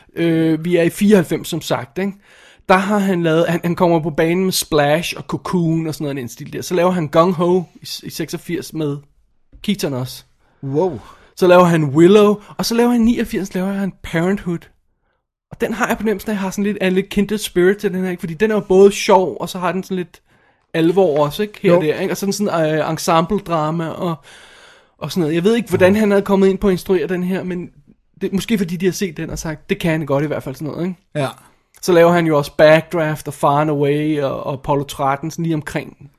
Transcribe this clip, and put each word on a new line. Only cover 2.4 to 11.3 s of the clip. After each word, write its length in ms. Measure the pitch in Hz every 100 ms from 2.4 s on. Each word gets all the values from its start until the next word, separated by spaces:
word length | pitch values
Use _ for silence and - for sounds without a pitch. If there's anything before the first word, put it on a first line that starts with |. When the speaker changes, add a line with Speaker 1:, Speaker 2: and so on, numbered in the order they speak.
| - _ -
Speaker 1:
Der 60 | 190
har 200 | 196 208
han 260 | 190 180
lavet, 220 | 165 160 165
han, 120 | 170
han 120 | 175 165
kommer 240 | 180 170
på 100 | 160
banen 340 | 143 165 175
med 80 | 190
Splash 640 | - - 151 143 156 170 -
og 60 |
Cocoon 640 | - 147 - 185 165 165 160
og 60 |
sådan 120 | 147 147
noget, 140 | 139
en 80 | 120
stil 240 | - 147
der. 80 | -
Så 120 | -
laver 180 | 180 175
han 160 | 180 151
Gung 260 | 160 175
Ho 300 | 160 175 185 165 _
i, 60 | - -
i 60 | -
seksogfirs 640 | - 156 170 - 165 -
med 240 | 156 151 143 - _ _ _ _ -
Keaton 300 | - 196 170
også. 300 | 131 127 - _ _ _ _
Speaker 2:
Wow. 360 | 139 143 185 120 - - _